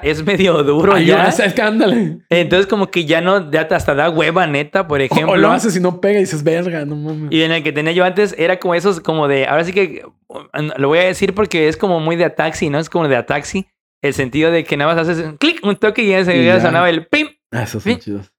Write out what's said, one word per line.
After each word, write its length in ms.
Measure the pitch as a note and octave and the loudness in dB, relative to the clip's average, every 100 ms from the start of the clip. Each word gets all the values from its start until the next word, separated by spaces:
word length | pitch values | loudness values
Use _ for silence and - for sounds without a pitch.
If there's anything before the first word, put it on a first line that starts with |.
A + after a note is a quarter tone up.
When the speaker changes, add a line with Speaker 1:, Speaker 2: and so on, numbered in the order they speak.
Speaker 1:
es 240 | D3 D#3 D#3+ | -2 -2 -2
medio 380 | F#3+ F#3+ D#3+ | 2 2 4
duro 300 | D3 D3 F#3 | 2 4 4
Speaker 2:
Ay, 120 | F#3+ E3 | 4 4
Speaker 1:
ya. 160 | D#3 | 4
Speaker 2:
yo, 60 | F#3 | 4
es, 100 | - | 2
es 160 | G3+ | 0
que 80 | B3 | 0
ándale. 560 | G#3+ A3 G#3 A#3+ E3+ E3+ _ | 0 2 2 2 0 -4 _
Speaker 1:
Entonces, 380 | E3+ D#3+ F3+ G3 | 0 2 2 2
como 240 | G#3+ F#3+ | 0 -2
que 140 | F3+ | -2
ya 160 | D3+ E3 | 0 0
no, 280 | F3+ G3 D3+ | 2 0 0
ya 160 | D#3+ D#3+ | -2 0
hasta 240 | F3 - | -2 0
da 160 | C#3 E3 | 0 0
hueva, 380 | D#3+ D#3 E3+ E3 | 0 0 2 0
neta, 400 | C#3+ D3 F#3+ E3+ | -2 -2 -4 -2
por 120 | C#3+ | -2
Speaker 2:
O, 40 | |
Speaker 1:
ejemplo. 300 | C3 - E3 | 0 0 2
Speaker 2:
o 20 | F3+ | 4
lo 160 | D#3+ | 4
haces 240 | F3 A3+ F#3 | 2 0 0
y 40 | |
no 200 | F3+ F3 | -2 0
pega 160 | G3+ G#3 | 0 2
y 40 | |
dices, 200 | F#3 D3+ | 0 -2
"Verga, 420 | D#3 E3 F3+ E3 | 0 0 -2 -6
no 120 | D3 D3+ | -6 -8
mames". 320 | D3+ D#3 D3+ | -8 -8 -2
Speaker 1:
Y 120 | D#3+ | 0
en 100 | D#3+ | 0
el 100 | E3 | 0
que 80 | C#3+ | -2
tenía 220 | C#3+ D#3 | -2 -2
yo 120 | F3 | 0
antes 300 | F3+ F#3 G3+ D#3+ | 0 2 -2 0
era 220 | E3+ F#3 | -2 0
como 160 | F#3 | -2
esos, 240 | E3+ F#3+ E3+ | 0 0 -2
como 280 | E3 D#3+ C#3+ | -2 -2 0
de, 180 | C#3 B2+ | 0 0
ahora 160 | D3 | 0
sí 100 | E3+ | 0
que, 300 | F#3+ F#3 - - _ _ - - - D3+ C3+ | -2 -2 -6 -18 _ _ -18 -12 -8 -6 -2
lo 120 | C#3 | 0
voy 100 | E3 | 2
a 40 | |
decir 300 | F#3 F3+ G3 | 2 0 -2
porque 340 | F#3+ G#3+ E3+ D3+ | -2 -2 0 0
es 80 | D#3+ | 0
como 240 | G3+ E3+ | 0 0
muy 160 | D#3 E3+ | 0 0
de 80 | |
ataxi, 440 | D#3+ - D#3 - D#3+ | -2 -2 -4 -4 -2
¿no? 120 | C#3+ | -2
Es 100 | D#3+ | -2
como 160 | F3 D3+ | -2 0
de 80 | |
ataxi. 520 | B2 - C#3+ - F#3+ - _ _ _ | 0 -2 -6 -4 -8 -8 _ _ _
El 100 | C#3+ | -4
sentido 380 | C3+ C3 C#3 D#3+ | -2 -4 0 2
de 140 | E3+ | 0
que 120 | - C#3+ | 0 -2
nada 160 | D3 | 0
más 140 | E3 E3 | 0 -2
haces 160 | E3 | -4
un 120 | D#3 D3+ | -6 -2
clic, 240 | D4+ E4 | -2 -2
un 120 | G3+ G3 | -4 0
toque 260 | G#3+ G#3 | 0 0
y 60 | G3+ | 0
ya 140 | F#3+ | 2
se 120 | F3+ E3+ | 2 2
Speaker 2:
Y 80 | |
Speaker 1:
ya 120 | E3 F#3 | 4 4
Speaker 2:
ya. 40 | |
Speaker 1:
sonaba 280 | E3+ E3 F3 | 4 2 2
el 160 | E3 E3 | 0 0
pim, 220 | D4 D4+ - _ | -2 -2 -8 _
Speaker 2:
Ah, 100 | A#2 | -6
esos 200 | A2 G#2+ | -6 -4
son 80 | G3+ | -4
Speaker 1:
pim. 80 | A#3+ | -4
Speaker 2:
chidos. 320 | - G2+ F#2+ | -6 -10 -10